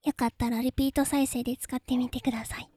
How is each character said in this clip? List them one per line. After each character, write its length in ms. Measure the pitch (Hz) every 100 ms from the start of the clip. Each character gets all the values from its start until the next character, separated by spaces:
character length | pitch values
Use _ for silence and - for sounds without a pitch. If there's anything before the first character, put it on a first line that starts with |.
よ 100 | -
か 140 | - 233
っ 20 | _
た 120 | 233
ら 120 | 226
リ 100 | 254
ピ 180 | - 269
ー 20 |
ト 120 | -
再 240 | 269 285 269
生 160 | 240
で 120 | 240 254
使 160 | - 254
っ 40 |
て 180 | - 247
み 120 | 247
て 120 | 247
く 100 | -
だ 140 | 233 226
さ 120 | -
い。 100 | -